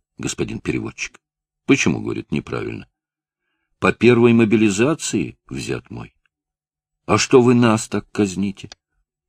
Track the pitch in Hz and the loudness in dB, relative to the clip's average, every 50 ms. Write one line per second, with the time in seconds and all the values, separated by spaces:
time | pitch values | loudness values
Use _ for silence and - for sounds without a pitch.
0 | _ _ _ - - - - - - - - - - - 64 62 53 - - - | _ _ _ -10 -10 -8 -6 -6 -8 -8 -8 -10 -8 -6 -6 -6 -8 -10 -12 -12
1 | - - - _ _ _ _ _ _ _ _ _ _ - 139 - - - 69 55 | -14 -14 -14 _ _ _ _ _ _ _ _ _ _ 0 0 2 2 -2 -2 -2
2 | 53 57 53 50 - - - 71 - - - 60 53 55 57 52 - - _ _ | -6 -8 -10 -10 -8 -6 -6 -6 -6 -6 -10 -10 -8 -10 -12 -14 -16 -18 _ _
3 | _ _ _ _ _ _ _ _ _ _ _ _ _ _ _ _ - 92 - - | _ _ _ _ _ _ _ _ _ _ _ _ _ _ _ _ -2 -2 -2 2
4 | 107 117 123 117 120 117 117 117 117 104 110 110 110 107 95 98 117 143 165 160 | 4 4 4 6 6 4 6 4 4 4 4 2 2 2 2 0 0 0 0 -4
5 | - - - 107 71 60 - _ _ _ 65 69 - 60 65 60 - _ - 58 | -6 -6 -4 -4 -4 -4 -8 _ _ _ -12 -10 -8 -8 -8 -10 -10 _ -16 -16
6 | 57 - _ _ _ _ _ _ _ _ _ _ _ _ _ _ _ _ _ _ | -16 -18 _ _ _ _ _ _ _ _ _ _ _ _ _ _ _ _ _ _
7 | _ - 95 104 - - - 131 120 123 123 120 123 117 110 107 - - - 104 | _ -2 0 0 2 4 4 6 6 6 4 4 4 4 2 0 -2 -6 -8 -8
8 | - _ _ - 107 98 90 90 98 101 95 - - - - _ _ _ _ _ | -8 _ _ -2 -2 -2 -2 -4 -6 -6 -8 -12 -18 -20 -20 _ _ _ _ _
9 | _ _ _ _ _ | _ _ _ _ _